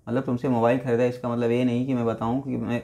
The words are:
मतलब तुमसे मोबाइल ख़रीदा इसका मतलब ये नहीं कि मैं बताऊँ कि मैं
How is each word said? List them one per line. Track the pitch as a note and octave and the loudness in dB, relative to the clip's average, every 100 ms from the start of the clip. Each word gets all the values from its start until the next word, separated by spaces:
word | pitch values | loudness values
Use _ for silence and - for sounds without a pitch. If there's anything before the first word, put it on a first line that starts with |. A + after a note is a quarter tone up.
| - | -4
मतलब | A#2+ | -2
तुमसे | C3+ B2 C#3 | -2 -2 0
मोबाइल | A#2+ A2+ B2+ | 2 4 2
ख़रीदा | B2+ A#2 B2 | 2 2 2
इसका | B2 B2 | 0 -4
मतलब | A#2+ A#2 | 0 2
ये | A#2+ | 2
नहीं | B2+ A#2+ C3 | 2 0 0
कि | |
मैं | B2 A#2 | 0 0
बताऊँ | G#2+ A2+ B2+ | -2 -2 -2
कि | C3+ B2 | -2 -4
मैं | A2 A#2 | -2 -4